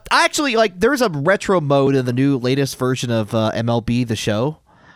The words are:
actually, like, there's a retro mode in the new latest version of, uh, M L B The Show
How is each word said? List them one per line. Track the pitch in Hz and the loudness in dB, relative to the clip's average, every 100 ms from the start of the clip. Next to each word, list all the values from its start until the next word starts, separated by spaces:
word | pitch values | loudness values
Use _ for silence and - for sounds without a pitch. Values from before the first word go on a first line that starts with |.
| - | 0
actually, | 269 330 - 285 233 | 2 2 0 0 0
like, | 220 180 | 0 0
there's | 226 285 | 0 2
a | 233 | 0
retro | 151 147 202 - 185 | 0 0 0 0 0
mode | 143 139 139 135 | 2 2 2 2
in | 123 | 0
the | |
new | 123 139 135 | 0 0 0
latest | 123 135 135 - | 0 0 -2 -2
version | 127 127 120 | -2 -2 -2
of, | 113 104 113 | -2 -2 -2
uh, | 107 | 0
M | 104 117 | -2 -2
L | 117 | -2
B | 107 120 | 0 -2
The | 120 110 | -2 -2
Show | - 104 135 156 _ _ - | -2 -2 -2 -6 _ _ -20